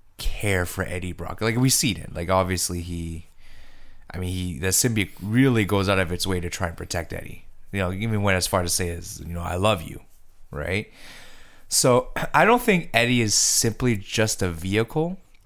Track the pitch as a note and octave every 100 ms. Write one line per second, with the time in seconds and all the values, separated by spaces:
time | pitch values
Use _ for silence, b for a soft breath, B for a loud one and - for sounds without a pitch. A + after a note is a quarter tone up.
0 | - - - - G#2 F#2+ F2 - F#2 F2+
1 | F2+ E2 D#2+ - A2+ A2+ C3 - C#3 -
2 | - - F2 F#2 F#2 F2+ - F2+ E2+ E2+
3 | E2 D#2+ - - b b b b b b
4 | b F#2 F2+ F#2 F2+ C#2+ F#2 F#2 B2+ A2
5 | F#2 - F#2+ A#2 C3+ A2+ F#2+ G2 F#2+ F#2+
6 | F2 F2 F#2+ F#2 E2+ - F2 E2 E2 F2+
7 | D#2+ - D#2 - - - - G2 F2+ F#2+
8 | A2+ G#2+ G2+ F#2 - F#2+ F2 - F2+ E2+
9 | F2 - E2 E2+ F2 F2+ G2+ G2 D#2+ -
10 | - - - - - C#2+ E2+ G2 A2 B
11 | B B B B B B B - C3 B2
12 | - - - D3 F#3+ A#3+ A#3 F#3 - A#2
13 | A#2+ B2 A2 - - - A2+ G#2+ B2+ G#2+
14 | - - A2 - F#2 D#2+ F#2 G#2 A#2 D#3
15 | E3 F#3 - -